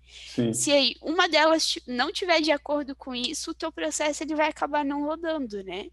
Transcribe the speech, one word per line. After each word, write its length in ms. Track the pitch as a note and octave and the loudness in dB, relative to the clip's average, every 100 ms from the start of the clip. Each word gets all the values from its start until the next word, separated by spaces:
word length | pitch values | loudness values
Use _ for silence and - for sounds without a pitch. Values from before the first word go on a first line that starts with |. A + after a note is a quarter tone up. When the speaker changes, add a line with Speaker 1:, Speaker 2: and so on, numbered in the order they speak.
| _ - - | _ -20 -8
Speaker 1:
Sim. 180 | - A#3 | -2 0
Speaker 2:
Se 200 | - D4+ | 0 4
aí 240 | C#4+ B3 - | 4 4 0
uma 280 | - E4+ F4+ | -2 2 4
delas 360 | D4+ D#4+ D#4+ | 6 6 4
ti-, 180 | - - - | 2 -4 -4
não 240 | B3 C#4+ | -4 -2
tiver 300 | - F#4 E4 | -2 2 2
de 100 | D#4 | 4
acordo 460 | D4 - D4 C4+ C#4 | 0 0 -4 -4 -10
com 180 | C4+ | -10
isso, 380 | B3 B3 D4+ - | -6 -6 -6 -8
o 20 | |
teu 160 | D#4+ D#4+ | -6 -8
processo, 540 | D#4+ D#4+ - D4+ D4 | -4 -4 -2 -2 -2
ele 100 | D4+ | -2
vai 140 | D#4 D#4 | 0 0
acabar 360 | - D4 D4 | 0 -2 0
não 200 | C#4 C#4+ | 0 -2
rodando, 580 | D4 D#4+ E4+ D#4+ B3 G#3 | -4 -4 -4 -4 -4 -8
né? 240 | F#3+ F3+ - | -8 -10 -10